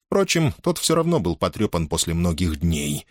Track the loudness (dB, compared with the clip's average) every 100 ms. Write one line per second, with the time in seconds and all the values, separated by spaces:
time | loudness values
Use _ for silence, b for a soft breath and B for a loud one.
0 | _ -2 0 2 0 0 -4 -2 0 2
1 | 2 2 0 0 -2 0 -2 0 -2 -2
2 | -2 0 0 0 -2 0 0 0 -2 -6
3 | -8